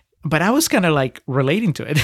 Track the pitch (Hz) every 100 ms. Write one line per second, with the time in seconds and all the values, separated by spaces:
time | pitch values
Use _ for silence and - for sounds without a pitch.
0 | _ _ 151 151 180 269 - 247 180 147
1 | 131 - - 131 131 185 226 139 110 151